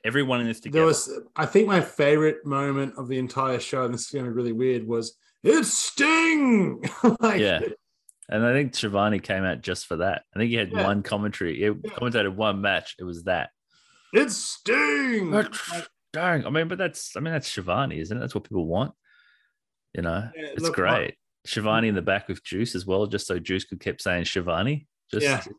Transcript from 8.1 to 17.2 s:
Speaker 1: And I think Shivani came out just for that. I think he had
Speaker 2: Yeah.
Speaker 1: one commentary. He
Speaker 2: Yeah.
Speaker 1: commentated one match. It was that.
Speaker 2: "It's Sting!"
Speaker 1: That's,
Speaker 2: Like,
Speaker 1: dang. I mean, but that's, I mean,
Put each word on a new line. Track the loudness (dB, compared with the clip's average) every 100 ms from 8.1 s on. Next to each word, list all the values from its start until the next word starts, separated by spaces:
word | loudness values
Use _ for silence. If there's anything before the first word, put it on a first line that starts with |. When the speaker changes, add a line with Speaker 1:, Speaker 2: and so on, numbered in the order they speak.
| _ -4
Speaker 1:
And | 0 4
I |
think | 2 0
Shivani | -2 0 2 2 2
came | 0 0
out | 0 -2
just | -4 -6 -4
for | -2
that. | -2 -2 _
I | -2
think | 0
he | 0
had | 0
Speaker 2:
Yeah. | 0 0
Speaker 1:
one | 0
commentary. | -2 -2 -2 -2 -4 0
He | 0
Speaker 2:
Yeah. |
Speaker 1:
commentated | -2 -8 -6 -2 0 0
one | 0 0 0
match. | 0 0 -4 -12
It |
was | -10 -8 -2
that. | -2 -2 _ _ _ _ _ _
Speaker 2:
"It's | 2 2 -2
Sting!" | -8 -8 -2 2 2 2 0 0 2
Speaker 1:
That's, | 0 0 -4 -8
Speaker 2:
Like, | -8 -10 _ _
Speaker 1:
dang. | -2 0 0 2
I |
mean, | 0 0
but | -2
that's, | -4 -4 -10
I |
mean, | -6